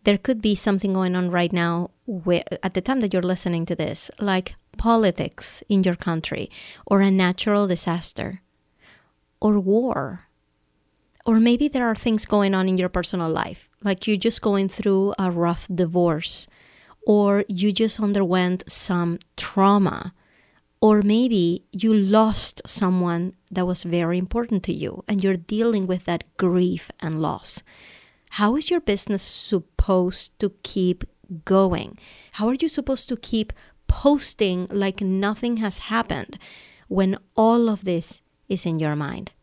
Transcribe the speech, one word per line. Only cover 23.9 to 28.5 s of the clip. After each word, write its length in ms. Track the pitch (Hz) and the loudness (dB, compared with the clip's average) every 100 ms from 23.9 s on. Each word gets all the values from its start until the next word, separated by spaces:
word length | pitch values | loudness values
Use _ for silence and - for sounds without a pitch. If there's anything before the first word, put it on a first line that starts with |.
| 175 165 180 | -2 0 -2
important 460 | 185 226 233 202 | -2 -4 -2 -2
to 100 | 185 | -2
you 300 | 143 - - - | -6 -6 -8 -4
and 160 | 208 | 0
you're 120 | 190 185 | 0 -2
dealing 500 | 170 214 233 214 185 | -2 0 0 0 -2
with 200 | 180 - | -4 -2
that 180 | 170 - - | -6 -6 -2
grief 520 | 185 180 180 170 - - | 2 2 2 -2 -8 -10
and 220 | 160 156 | -6 -2
loss. 400 | 156 - - - _ - - - _ _ _ | -2 -4 -6 -8 _ -20 -20 -20 _ _ _
How 240 | - 208 | 0 0